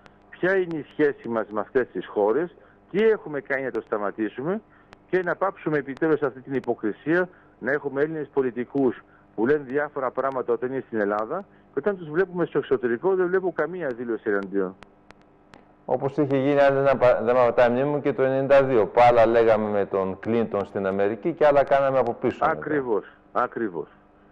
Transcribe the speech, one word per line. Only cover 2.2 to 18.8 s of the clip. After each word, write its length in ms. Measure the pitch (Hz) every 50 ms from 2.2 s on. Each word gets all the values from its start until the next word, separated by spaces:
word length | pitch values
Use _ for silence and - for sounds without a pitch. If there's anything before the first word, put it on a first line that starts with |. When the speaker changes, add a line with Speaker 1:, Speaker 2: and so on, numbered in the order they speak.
| 101 104 113 143 175 170 - - - - _ _ _ _
Speaker 1:
τι 120 | - 190 220
έχουμε 380 | 220 214 208 - 160 147 139
κάνει 220 | 131 - 139 135 135
να 80 | 123
το 100 | 107 113
σταματήσουμε 800 | - - 117 104 104 98 90 - 110 101 - - 131 160 190 226 - _ _ _ _ _ - - _ -
και 140 | - 185 180
να 120 | 175 156
πάψουμε 420 | - 185 196 185 - - 165 151 147
επιτέλους 440 | 127 139 131 - 170 160 156 143
αυτή 200 | 147 131 113 131
την 120 | 123 135 139
υποκρισία, 760 | 127 - 123 113 - - 107 98 - - 143 165 180 185 175 - - _ _ _ -
να 120 | - 123
έχουμε 300 | 143 147 139 143 131 139
Έλληνες 260 | 147 160 160 156 143 - -
πολιτικούς 680 | 139 131 127 113 120 120 - - 139 135 120 - - - _ _ _ _ _ _
που 100 | - 110
λένε 180 | 127 147 151 143 123
διάφορα 440 | 131 147 147 147 - 143 131 120
πράγματα 420 | - - - 139 135 127 117 - 117
όταν 180 | 113 127 127
είναι 120 | 135 131 113 -
στην 120 | 117 110
Ελλάδα 460 | 104 101 104 104 110 113 151 190 202 _ _ - _ _ -
και 60 | -
όταν 180 | - 214 202 180
τους 120 | 175 151
βλέπουμε 360 | 151 170 196 180 175 175 165
στο 120 | 139 - 151
εξωτερικό 580 | 135 - 139 123 - 120 120 117 165 185 196
δεν 120 | 185 185 175
βλέπω 240 | 180 190 180 180 170
καμία 320 | - 151 151 180 185 165 135
δήλωση 420 | 123 113 127 117 113 104 - 113
εναντίον. 460 | 101 98 98 92 95 98 92 90 95 - - - _ _ _ - - _ - _ _ _ _ _ - - - _ _ _ _ -
Speaker 2:
Όπως 260 | 127 127 139 135 135 -
είχε 200 | 151 131 139 135
γίνει, 220 | 131 143 143 139
αν 140 | 143 139 139
δεν 140 | 135 139 139
απα-, 340 | 131 113 123 123 123 92 110
δεν 120 | 117 123
με 60 | 127
απατάει 260 | 123 117 113 123 123 120
η 40 |
μνήμη 180 | 120 123 139 147
μου, 120 | 147 147
και 120 | 127 143 -
το 100 | - 131
ενενήντα 400 | 131 135 135 139 131 139 139 139
δύο. 220 | 131 135 113